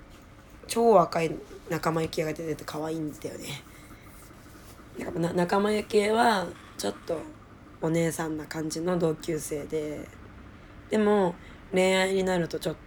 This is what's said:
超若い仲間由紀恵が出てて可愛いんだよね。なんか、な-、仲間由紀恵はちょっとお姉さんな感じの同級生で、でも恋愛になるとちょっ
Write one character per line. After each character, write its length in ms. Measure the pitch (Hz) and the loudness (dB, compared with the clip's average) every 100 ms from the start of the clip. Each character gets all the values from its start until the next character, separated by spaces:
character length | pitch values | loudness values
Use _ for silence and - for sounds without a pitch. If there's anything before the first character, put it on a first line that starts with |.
| - - - - - - - | -14 -20 -20 -20 -20 -16 -4
超 240 | 233 233 | 4 8
若 300 | 196 165 170 | 8 8 2
い 120 | 165 156 - - - | 0 -2 -10 -14 -6
仲 220 | 160 165 | -2 0
間 120 | 165 | 0
由 40 | 160 | 0
紀 140 | - | 0
恵 20 | |
が 100 | 156 | -2
出 140 | 156 165 | -2 -4
て 80 | 151 | -6
て 80 | |
可 220 | - 151 156 | -6 -6 -4
愛 100 | 160 | -4
い 40 | |
ん 120 | 151 | -6
だ 180 | - - | -6 -10
よ 80 | - | -10
ね。 260 | - 143 - - - - - - - - - - - - - - | -10 -12 -14 -20 -20 -20 -20 -20 -20 -20 -20 -20 -20 -20 -16 -10
な 120 | 127 | -6
ん 40 | |
か、 60 | 175 | -2
な-、 140 | 170 | 0
仲 260 | 175 175 202 | 0 2 2
間 120 | 208 | 2
由 120 | 214 | 0
紀 140 | 208 214 | 2 2
恵 140 | 208 | 4
は 360 | 220 240 202 170 - - - | 4 4 2 0 -8 -14 -8
ち 100 | 202 | -6
ょ 40 | |
っ 20 | - - | -6 -6
と 140 | 160 156 - - - - - | -6 -8 -16 -20 -20 -20 -4
お 80 | 160 | 0
姉 240 | 165 165 | 2 2
さ 120 | 156 160 | 0 -4
ん 80 | 156 | -4
な 80 | 147 | -6
感 240 | 160 156 | -6 -4
じ 100 | 160 | -4
の 180 | 170 180 | -2 2
同 180 | 165 156 | 2 0
級 220 | - 151 | -4 -4
生 280 | 143 151 - | -4 -6 -4
で、 420 | 156 151 147 - - - - - - - - - | -4 -4 -6 -10 -16 -20 -20 -20 -20 -20 -20 -2
で 80 | 214 | 2
も 380 | 208 208 180 180 - - - | 4 4 4 0 -10 -20 -2
恋 220 | 185 185 190 | 2 4 4
愛 180 | 190 | 4
に 100 | 190 | 2
な 140 | 185 180 | 2 2
る 100 | 160 | 0
と 120 | 156 | -2
ち 100 | 156 | -4
ょ 20 | |
っ 40 | 147 | -6